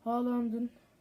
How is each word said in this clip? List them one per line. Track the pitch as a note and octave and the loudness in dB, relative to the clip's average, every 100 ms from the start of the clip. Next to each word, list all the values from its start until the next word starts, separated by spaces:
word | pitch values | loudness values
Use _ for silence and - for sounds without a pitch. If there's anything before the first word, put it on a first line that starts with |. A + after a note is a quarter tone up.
Haaland'ın | A3+ A#3+ B3 B3 A#3 A3+ A#3+ - - - | -2 0 2 2 0 -2 -4 -6 -20 -20